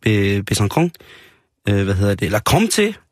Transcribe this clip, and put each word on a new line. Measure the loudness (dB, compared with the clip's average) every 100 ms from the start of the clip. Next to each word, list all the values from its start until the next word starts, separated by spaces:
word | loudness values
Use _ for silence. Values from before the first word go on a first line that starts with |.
Be-, | 0 0 0 0 -2
Besançon, | -2 0 0 0 -4 -20 -20 -20 _ _ _ -2
øh, | 0
hvad | 0
hedder | 0 0 -2
det, | -2
eller | -2
kom | 2 2 2
til, | 0 -2 -2 _